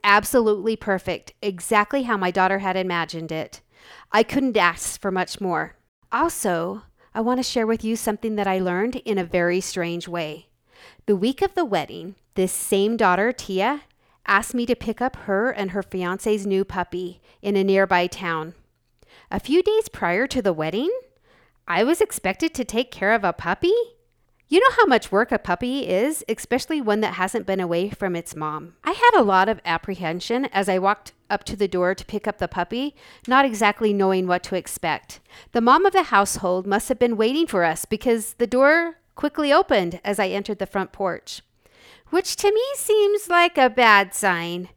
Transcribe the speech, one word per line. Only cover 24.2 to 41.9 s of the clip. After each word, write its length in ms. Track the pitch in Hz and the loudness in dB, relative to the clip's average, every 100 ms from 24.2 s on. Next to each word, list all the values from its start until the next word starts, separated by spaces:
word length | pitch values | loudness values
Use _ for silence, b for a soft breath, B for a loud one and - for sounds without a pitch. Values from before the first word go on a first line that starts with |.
| _ _ _ | _ _ _
You 120 | 330 | 4
know 160 | 508 494 | 4 6
how 120 | 427 | 6
much 240 | 233 - | 4 2
work 200 | 196 233 | 0 2
a 60 | 226 | 0
puppy 500 | - 175 247 269 - | -2 -4 -2 -4 -2
is, 360 | 185 254 311 - | 0 0 -2 -6
especially 540 | 220 - 247 - 311 | -6 -2 -4 -2 -2
one 200 | 220 208 | 0 0
that 120 | 220 | 0
hasn't 320 | 180 185 226 196 | -2 -2 -2 -2
been 140 | 190 | -2
away 320 | 175 170 196 | 0 -2 -2
from 240 | - 196 170 | -4 -4 -4
its 200 | - 156 | -8 -8
mom. 380 | 156 151 165 _ | -8 -8 -12 _
I 80 | - | -6
had 280 | 370 480 427 | 4 6 6
a 40 | |
lot 240 | 214 190 196 | 6 4 2
of 140 | 214 175 | 0 -2
apprehension 800 | 165 - 180 175 175 - 233 269 | -4 -4 -6 -6 -6 -4 -4 -2
as 220 | 196 202 | -2 0
I 120 | 185 | 0
walked 340 | 190 208 - - - | 0 -2 -6 -20 -6
up 140 | 208 | -6
to 120 | - 202 | -6 -4
the 120 | 196 | -2
door 260 | 180 180 | 0 0
to 120 | 190 - | -2 -6
pick 220 | 208 214 | -6 -6
up 120 | 202 | -4
the 80 | 180 | -6
puppy, 480 | - 175 233 285 B B B - | -4 -6 -4 -6 B B B 2
not 180 | 254 277 | 4 4
exactly 480 | 214 214 208 220 | 2 0 2 0
knowing 320 | 202 190 190 185 | 2 2 2 2
what 160 | 180 | -2
to 120 | - 185 | -2 -6
expect. 640 | - - 165 143 - - B B B | -6 -6 -4 -4 -8 -20 B B B
The 100 | 247 | 0
mom 240 | 233 262 392 | 4 6 6
of 80 | |
the 100 | 381 | 2
household 640 | - 202 202 - 185 180 190 | 2 2 2 0 -2 -2 0
must 240 | 202 - | -2 -2
have 80 | 247 | 0
been 200 | 240 220 | 0 2
waiting 280 | 220 285 330 | 0 0 0
for 180 | 196 | 2
us 220 | 170 156 - | 0 0 -4
because 480 | 214 254 226 214 | -2 0 0 -2
the 140 | - 233 | -4 0
door 500 | 247 277 320 339 320 _ | 4 4 4 0 -6 _
quickly 400 | - 294 - 294 | -6 -4 -2 2
opened 480 | 302 381 233 175 180 | 4 4 2 0 -4
as 140 | 202 202 | -4 -2
I 120 | 190 | -2
entered 280 | 190 202 202 | -2 -6 -6
the 80 | 196 | -4
front 260 | 202 190 | -4 -6
porch, 520 | - 196 160 - - - _ b b b | -4 -4 -4 -10 -18 -18 _ b b b